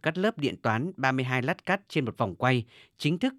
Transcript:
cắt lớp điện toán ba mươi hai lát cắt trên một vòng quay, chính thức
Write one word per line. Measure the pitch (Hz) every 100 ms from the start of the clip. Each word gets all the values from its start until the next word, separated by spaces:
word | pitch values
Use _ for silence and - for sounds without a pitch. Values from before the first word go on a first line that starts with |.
cắt | 156 165
lớp | 202 226
điện | 139 87
toán | 123 110 160 -
ba | 135
mươi | 131 127
hai | 127
lát | 127 185 -
cắt | 190 -
trên | 160 127
một | -
vòng | 110 85
quay, | 127 127 110 - - -
chính | 147 175
thức | 254